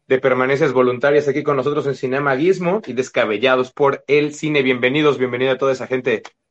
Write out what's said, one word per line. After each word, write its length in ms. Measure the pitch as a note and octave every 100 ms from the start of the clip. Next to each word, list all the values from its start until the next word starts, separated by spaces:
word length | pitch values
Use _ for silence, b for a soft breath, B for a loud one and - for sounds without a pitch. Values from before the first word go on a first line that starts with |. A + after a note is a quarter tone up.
| _
de 120 | C3
permanencias 540 | C3+ B2+ B2+ C#3 D#3
voluntarias 540 | B2+ B2 B2 C#3+ D3 C#3+
aquí 120 | C#3
con 140 | D3 C#3
nosotros 300 | B2+ D3 C#3
en 80 | C3
Cinema 400 | C3 C3 C#3+ C3
Gizmo 460 | F3 F#3+ F3 G#3 -
y 60 |
Descabellados 800 | A#2+ - C3 A2 G#2+ C3 C3 B2+
por 320 | - C#3 C3 -
el 260 | D3 D3
Cine. 280 | D3 D3+ D3
Bienvenidos, 560 | C3 B2+ B2+ D3 D3+ B2
bienvenida 360 | B2+ A#2+ C3
a 40 | C3
toda 140 | C3+
esa 160 | C3 A2+
gente 360 | C3 B2+ G#2+ - _ _